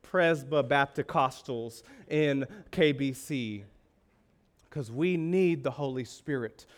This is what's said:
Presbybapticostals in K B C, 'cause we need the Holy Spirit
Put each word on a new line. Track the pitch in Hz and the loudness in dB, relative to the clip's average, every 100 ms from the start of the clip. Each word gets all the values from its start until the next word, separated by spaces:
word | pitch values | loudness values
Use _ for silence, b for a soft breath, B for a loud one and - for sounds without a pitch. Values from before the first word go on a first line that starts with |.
Presbybapticostals | - 185 170 156 135 151 123 143 139 - - 160 131 - - 120 113 - B B B | -2 2 4 2 0 0 4 2 2 -2 -2 2 2 0 -8 -6 -6 -12 B B B
in | 151 147 139 131 208 B | 0 2 2 -4 -10 B
K | - 156 | 2 4
B | 135 139 | 4 -2
C, | 127 - 143 113 104 101 _ _ _ _ _ _ _ _ _ _ | -4 -6 -4 -4 -8 -12 _ _ _ _ _ _ _ _ _ _
'cause | 151 110 | -10 -8
we | 120 175 175 | -2 0 0
need | 160 185 180 165 | 0 2 4 2
the | 135 | -2
Holy | 131 139 131 | -4 -6 -4
Spirit | 117 - - 139 110 - - | -8 -12 -4 -4 -4 -10 -20